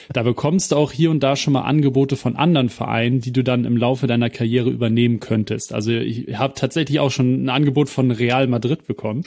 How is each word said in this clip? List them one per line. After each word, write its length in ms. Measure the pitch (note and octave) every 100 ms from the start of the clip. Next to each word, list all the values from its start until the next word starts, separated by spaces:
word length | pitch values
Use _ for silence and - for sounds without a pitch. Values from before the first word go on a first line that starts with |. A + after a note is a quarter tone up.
| -
da 100 | B2+
bekommst 500 | A#2 A#2 D3 F#3 -
du 40 | D3
auch 160 | D3
hier 180 | B2 E3
und 120 | D#3
da 120 | C3+
schon 200 | C#3 -
mal 80 | C3+
Angebote 540 | - D3+ C#3 C3 C3+ C3
von 200 | B2 A#2+
anderen 320 | D#3+ D#3+ B2
Vereinen, 540 | - - A2+ A#2 B2+
die 100 | A#2+
du 100 | B2
dann 220 | B2 B2
im 140 | A#2 A#2+
Laufe 280 | A#2+ C3 B2+
deiner 220 | A#2 A#2
Karriere 400 | - A2+ B2 A#2+
übernehmen 500 | A#2+ A#2 A2+ A#2+ A2+
könntest. 540 | - A2 G#2 A2 -
Also 200 | A#2 G#2+
ich 460 | A#2 A2+ A#2 - G#2+
hab 180 | C3+ -
tatsächlich 440 | B2 E3 C3+ C#3+
auch 100 | C#3+
schon 340 | - B2+ C3
ein 40 | C3
Angebot 400 | C3 C#3+ C3+ C#3+
von 220 | - C3
Real 360 | A2+ A#2+ B2 C3
Madrid 380 | A#2+ A#2+ D#3 -
bekommen. 380 | A2+ A2 A2